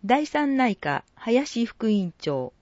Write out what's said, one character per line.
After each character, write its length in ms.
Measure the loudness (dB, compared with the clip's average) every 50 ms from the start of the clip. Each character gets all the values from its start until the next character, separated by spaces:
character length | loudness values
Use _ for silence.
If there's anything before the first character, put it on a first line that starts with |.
| 2
第 200 | 2 2 2 2
三 320 | 0 -2 0 0 2 2 2
内 180 | 2 2 2
科、 280 | 0 -2 -4 -4 -4 -4 _ _
林 500 | -12 -4 0 2 2 2 0 -2 -4 -4
副 240 | -4 -4 _ 0 0
院 220 | 2 2 0 -2 -6 _
長。 340 | -6 -4 -4 -4 -4 -6 _ _